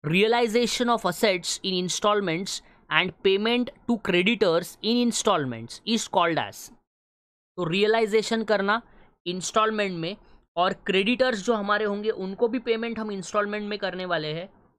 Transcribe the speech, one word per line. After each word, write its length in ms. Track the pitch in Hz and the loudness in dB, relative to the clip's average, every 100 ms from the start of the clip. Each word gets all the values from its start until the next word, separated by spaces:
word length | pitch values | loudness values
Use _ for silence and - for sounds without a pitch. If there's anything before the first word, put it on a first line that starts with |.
Realization 840 | 147 175 214 240 240 220 233 - 240 | 0 2 4 4 2 2 2 0 0
of 140 | 226 185 | 0 0
assets 540 | 175 220 185 - - | 0 0 0 -2 -6
in 140 | 190 185 | -2 -2
installments 840 | 180 - 208 208 190 160 196 - - _ _ | -2 0 2 2 0 -4 -4 -8 -12 _ _
and 240 | 151 185 - 196 | 0 0 0 2
payment 440 | 196 214 240 240 - - | 2 2 0 -2 -6 -2
to 80 | 233 | -2
creditors 720 | - 180 190 233 196 165 180 - | 2 2 2 2 2 2 -2 -6
in 140 | 208 240 | -2 2
installments 760 | 240 - - 180 135 117 117 - - | 2 0 2 2 0 -6 -12 -12 -4
is 200 | 214 - | -4 0
called 320 | 190 170 151 | 0 2 0
as, 180 | 104 - - - _ _ _ _ _ _ _ - | -4 -10 -20 -20 _ _ _ _ _ _ _ -6
तो 60 | 175 | -2
रियलाइजेशन 800 | 185 208 226 220 220 208 226 | 2 4 4 4 2 2 -2
करना 380 | 214 208 196 220 - - - _ 175 | 0 0 2 -2 -4 -20 -20 _ -8
इंस्टॉलमेंट 720 | 180 165 220 220 214 196 175 | -6 -2 2 2 0 -2 -2
में 160 | 165 208 - - _ - | -6 -8 -16 -20 _ 0
और 160 | 185 196 - | 0 0 0
क्रेडिटर्स 600 | 190 202 247 254 226 185 | 0 2 2 2 0 0
जो 80 | |
हमारे 320 | 220 202 208 214 | -2 0 0 0
होंगे 240 | 202 208 | -2 -4
उनको 380 | 214 190 196 233 | -4 -6 -2 0
भी 120 | 247 | 0
पेमेंट 380 | 240 226 233 220 | -2 -2 -2 -6
हम 120 | 214 | -6
इंस्टॉलमेंट 580 | 202 170 214 208 208 208 | -8 -4 -2 -2 -4 -6
में 80 | 208 | -4
करने 260 | 196 180 185 | -6 -6 -4
वाले 280 | 170 151 | -2 -2
हैं 140 | 156 190 _ _ | -8 -10 _ _